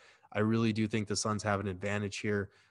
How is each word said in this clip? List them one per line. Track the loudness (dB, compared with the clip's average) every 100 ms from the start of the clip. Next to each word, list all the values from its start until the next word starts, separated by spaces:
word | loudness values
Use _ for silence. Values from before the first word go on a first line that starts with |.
| -20 -20 -6
I | 0
really | 2 4 4
do | 2 0
think | 0 -2
the | -2
Suns | -2 0
have | 0 0
an | -2
advantage | -4 -2 -2 -4 -4
here. | -2 -2 -2 _ _